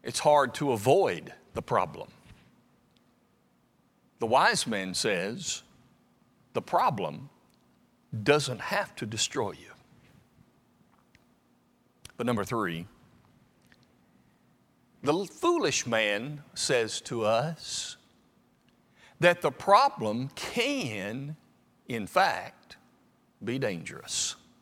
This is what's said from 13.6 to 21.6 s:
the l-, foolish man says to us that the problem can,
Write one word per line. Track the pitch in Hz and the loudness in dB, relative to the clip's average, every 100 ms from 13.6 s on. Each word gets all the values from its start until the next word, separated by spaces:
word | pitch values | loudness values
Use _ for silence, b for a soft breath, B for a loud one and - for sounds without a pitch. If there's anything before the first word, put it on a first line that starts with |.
| _ - _ _ _ _ _ _ _ _ _ _ _ _ | _ -20 _ _ _ _ _ _ _ _ _ _ _ _
the | 139 | 0
l-, | 165 196 | 0 -2
foolish | - 349 349 180 135 120 | -2 0 2 2 0 0
man | 113 107 101 131 147 - | 2 2 0 -4 -10 -14
says | - - 127 113 - | -8 0 2 0 -4
to | - 120 | -6 -2
us | 107 113 151 165 - - - - _ _ _ _ _ _ _ _ _ b b b | 2 2 0 -6 -10 -8 -10 -14 _ _ _ _ _ _ _ _ _ b b b
that | 175 175 | 4 4
the | 156 | 0
problem | 131 - 208 277 - 110 110 135 - | -2 6 6 6 0 -4 -2 -6 -8
can, | - - 240 285 151 107 98 120 143 156 _ _ | -6 -2 0 -2 -4 -4 -6 -8 -10 -12 _ _